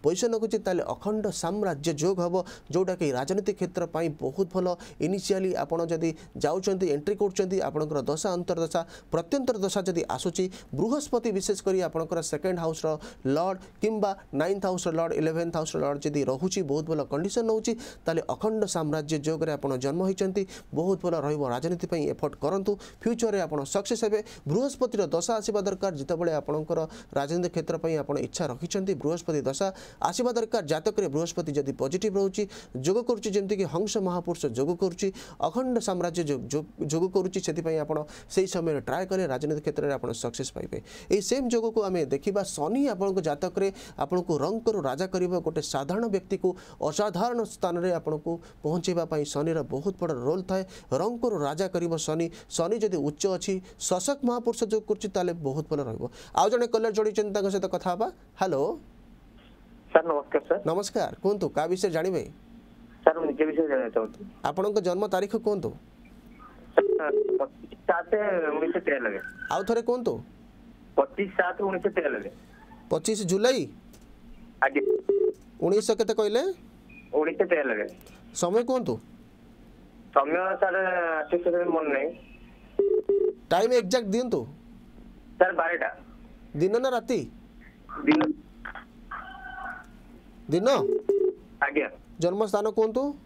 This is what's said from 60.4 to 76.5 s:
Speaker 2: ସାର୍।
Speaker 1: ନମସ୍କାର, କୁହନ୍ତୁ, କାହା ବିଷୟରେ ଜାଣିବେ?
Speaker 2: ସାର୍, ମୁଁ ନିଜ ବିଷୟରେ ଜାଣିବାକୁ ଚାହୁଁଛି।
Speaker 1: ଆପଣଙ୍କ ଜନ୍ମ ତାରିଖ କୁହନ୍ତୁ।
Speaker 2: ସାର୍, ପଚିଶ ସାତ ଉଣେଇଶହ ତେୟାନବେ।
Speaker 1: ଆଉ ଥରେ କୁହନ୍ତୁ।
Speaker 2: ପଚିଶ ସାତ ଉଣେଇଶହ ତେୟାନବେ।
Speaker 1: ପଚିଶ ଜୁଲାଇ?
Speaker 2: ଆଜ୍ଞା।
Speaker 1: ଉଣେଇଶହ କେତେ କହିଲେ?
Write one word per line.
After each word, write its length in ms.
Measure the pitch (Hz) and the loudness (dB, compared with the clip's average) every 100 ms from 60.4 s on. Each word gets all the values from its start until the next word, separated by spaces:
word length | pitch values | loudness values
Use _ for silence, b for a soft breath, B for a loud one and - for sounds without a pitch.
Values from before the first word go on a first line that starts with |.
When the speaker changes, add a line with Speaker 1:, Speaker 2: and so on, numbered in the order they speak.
| - | 0
Speaker 2:
ସାର୍। 120 | 165 156 | 0 0
Speaker 1:
ନମସ୍କାର, 440 | 170 196 233 165 - | 0 -2 -2 -2 0
କୁହନ୍ତୁ, 240 | 190 208 165 | 0 0 0
କାହା 180 | - 165 | -2 -2
ବିଷୟରେ 240 | 185 196 | 0 0
ଜାଣିବେ? 320 | 160 175 175 - - - - - - - - | 0 0 -2 -4 -12 -20 -20 -20 -20 -20 2
Speaker 2:
ସାର୍, 120 | - 160 | 4 4
ମୁଁ 80 | 156 | -2
ନିଜ 140 | 139 | 0
ବିଷୟରେ 260 | 156 151 156 | 0 2 2
ଜାଣିବାକୁ 260 | 131 120 | 2 0
ଚାହୁଁଛି। 260 | 113 110 - - - | -2 -2 -8 -18 -4
Speaker 1:
ଆପଣଙ୍କ 340 | 131 180 202 208 | -2 0 2 2
ଜନ୍ମ 280 | 180 180 208 | 2 0 2
ତାରିଖ 300 | 185 196 226 | 0 0 0
କୁହନ୍ତୁ। 340 | 214 202 117 - - - - - - - - - - - 403 - | 0 0 -2 -8 -18 -20 -20 -20 -20 -20 -20 -20 4 4 6 2
Speaker 2:
ସାର୍, 180 | 311 427 403 370 | 4 2 2 2
ପଚିଶ 340 | 262 - - - - | 0 -4 -18 -6 2
ସାତ 260 | 175 170 214 208 185 156 151 | 2 4 2 2 2 0 0
ଉଣେଇଶହ 240 | 165 156 | 0 0
ତେୟାନବେ। 400 | - 139 117 98 - - - | 0 0 0 -4 -10 -12 -2
Speaker 1:
ଆଉ 120 | 170 | 0
ଥରେ 200 | 196 226 | 2 0
କୁହନ୍ତୁ। 320 | 233 247 233 113 - - - - - - - - | 2 0 0 -4 -8 -20 -20 -20 -20 -20 -4 0
Speaker 2:
ପଚିଶ 320 | - - 196 - | 0 0 -2 2
ସାତ 260 | 180 180 | 0 2
ଉଣେଇଶହ 280 | 202 185 196 | -2 0 0
ତେୟାନବେ। 400 | 180 151 117 98 - - - - - - | 0 0 -2 -6 -14 -20 -20 -20 -20 -4
Speaker 1:
ପଚିଶ 280 | 160 160 214 | 0 0 0
ଜୁଲାଇ? 440 | 185 190 233 262 127 - - - - - - - - - | 2 4 4 4 0 -8 -20 -20 -20 -20 -20 -20 -20 0
Speaker 2:
ଆଜ୍ଞା। 200 | 135 - - 427 - 403 - - - - | 2 4 2 0 2 2 2 0 -16 -2
Speaker 1:
ଉଣେଇଶହ 340 | 170 202 208 | 2 4 4
କେତେ 200 | 220 214 | 2 2
କହିଲେ? 280 | 226 208 226 359 | 2 2 2 0